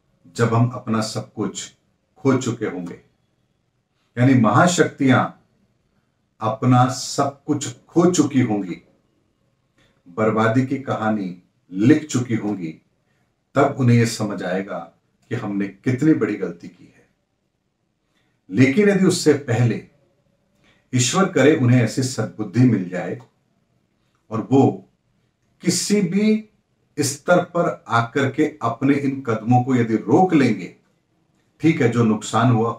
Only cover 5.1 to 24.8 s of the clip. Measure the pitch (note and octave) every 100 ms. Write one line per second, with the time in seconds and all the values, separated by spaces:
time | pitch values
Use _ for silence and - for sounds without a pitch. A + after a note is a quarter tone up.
5.1 | G#2+ E2+ - _ _ _ _ _ _ _
6.1 | _ _ - A2 - B2+ B2+ B2+ - -
7.1 | - C#3 - - C#3 - - _ E3 F3+
8.1 | F3+ C3+ C3 G#2+ G2+ F2+ E2 _ _ _
9.1 | _ _ _ _ _ _ _ _ _ -
10.1 | E2+ G#2+ G#2+ A2+ B2+ B2+ C3 - G#2+ A2
11.1 | G#2 F#2+ F2+ _ _ _ F#2 A#2 D#3 -
12.1 | B2 A#2+ G#2+ G#2 F#2+ E2 D#2+ _ _ _
13.1 | _ _ _ _ C#3 D#3+ - A#2+ A#2+ A2+
14.1 | - G#2 F#2 F2+ F#2+ G2 F2 - _ _
15.1 | _ - A#2+ G2+ G2+ G2 - B2+ B2 D3+
16.1 | D3+ G#2 G2+ F2+ - - - - _ _
17.1 | _ _ _ _ _ _ _ _ _ _
18.1 | _ _ _ - - C3 G#3+ G3+ F#3+ F#3
19.1 | - D#3 C3+ - A#2 A#2 G2 - _ _
20.1 | _ _ _ _ _ _ _ _ B2+ A#2+
21.1 | F3+ F#3+ C#3+ C#3 D#3 A#2+ B2+ A2+ - B2
22.1 | - G#2 - F#2+ A2+ B2+ G2+ F2+ F2+ B2
23.1 | - - _ _ _ _ _ _ _ _
24.1 | _ - A2 G2 C3+ A#2+ F#3+